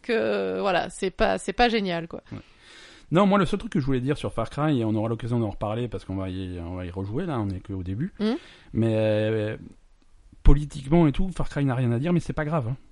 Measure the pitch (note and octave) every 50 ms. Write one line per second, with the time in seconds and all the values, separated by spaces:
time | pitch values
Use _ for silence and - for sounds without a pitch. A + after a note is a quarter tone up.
0 | - - A#3 A3 A3 A3 G#3 G3 G3 F#3+ F#3 F#3+ F#3+ G3+ F3+ E3 - F#3 - -
1 | - F#3+ - - A3 G3 F#3+ F#3+ - - F#3+ - A#3+ A#3+ G#3+ A3+ G3+ F#3 E3+ E3+
2 | E3 - - - _ - - G#2 - - - _ - - - - - - - -
3 | - - D3 E3+ G#3 G3 F#3+ G3+ F#3+ - - G3 - A#3 - D#3+ C3 C3 C3+ B2+
4 | B2 C3 C#3+ - - G#2+ - - A2+ - - - D3 D#3 D3+ B2+ A2+ A2 G#2+ G#2+
5 | G#2+ A2+ A#2 A2 - A2 B2 A#2+ A#2 G#2 F#2 - - G#2 G#2+ A#2 B2 A#2 - F#2+
6 | - - F#2+ F#2+ F#2+ F#2 F#2 F#2 F#2+ F#2 F2+ F2+ E2 E2+ F#2 F2+ F2+ F2 F2 F#2+
7 | F#2+ G2 G#2 C3+ F#3+ F3 D3 A#2+ G#2 G2 F#2+ F2 - - G2 F#2+ F2+ F2+ F#2+ G#2+
8 | D3+ G3+ - - G3+ A3 A#3+ F4 - - - - - - - A2 A2+ A2+ A2 A2
9 | A2 G#2+ G#2+ G#2+ G#2+ A2 A2 A2 G#2+ G#2+ A2 - - - - - _ _ _ _
10 | _ _ - - - - - - - - C#3+ D3 D3+ C#3 - D3 C3 C3+ D3+ F3
11 | E3+ D3+ C3 - F#3+ F#3+ E3+ - D3+ - - D3 C#3+ C3+ B2 B2 B2+ A#2+ A#2 A#2
12 | C#3 F3 F3 E3+ - - D3+ - D#3 D3 D#3+ D#3+ B2 G#2+ C3+ - - -